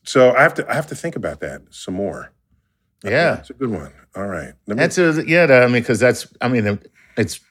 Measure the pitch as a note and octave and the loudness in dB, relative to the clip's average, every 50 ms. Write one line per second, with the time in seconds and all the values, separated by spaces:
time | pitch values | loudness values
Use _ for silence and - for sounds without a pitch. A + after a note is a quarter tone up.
0 | - - - C3+ B2+ B2 B2 C3 D3 C3 C3 - - - B2+ D3+ D3+ - C#3 - | -8 0 4 6 6 6 6 4 4 2 2 -2 -6 -6 -4 -6 -6 -6 -8 -10
1 | - E3+ - A#2+ F#2+ D#2+ D2 - - C#2 C#2+ C#2+ - _ - - - G2 F#2 F#2+ | -8 -8 -8 -6 -8 -8 -8 -8 -10 -12 -12 -14 -18 _ -20 -16 -12 -10 -8 -6
2 | G2+ F2+ D2 B1+ - - _ _ _ _ _ _ _ _ _ _ _ _ _ _ | -6 -6 -8 -10 -14 -18 _ _ _ _ _ _ _ _ _ _ _ _ _ _
3 | - G2 A#2 D3+ E3+ D3 F#2+ D#2+ - - - - C3+ A#2 G#2 D#2+ C#2+ C#2+ - _ | -6 -2 0 0 0 0 -2 -4 -8 -16 -10 -8 -6 -6 -6 -6 -10 -14 -20 _
4 | _ _ - F#2+ G2+ G2+ F#2 D#2 C#2 - - _ _ G2+ G#2 B2 E3 E3 - F#3 | _ _ -12 -10 -8 -8 -8 -10 -10 -12 -16 _ _ -6 -4 -2 -2 0 2 2
5 | F3 D#3+ D3+ D#3+ - D#3 D#3+ F3 E3+ C#3+ C3 B2 B2 A#2+ B2 A#2+ - - A#2 G2 | 2 2 0 0 0 2 2 4 6 6 6 6 6 4 2 2 0 0 0 2
6 | B2+ B2 A#2+ - - - _ - A#2+ A#2+ C3 A#2 G#2 G#2 G#2 G2+ - - _ _ | 2 2 2 0 -4 -14 _ -6 -4 -2 0 0 0 0 -2 -4 -8 -14 _ _
7 | _ _ - A#2+ G#2 F2 - - _ _ | _ _ -4 -4 -4 -4 -6 -12 _ _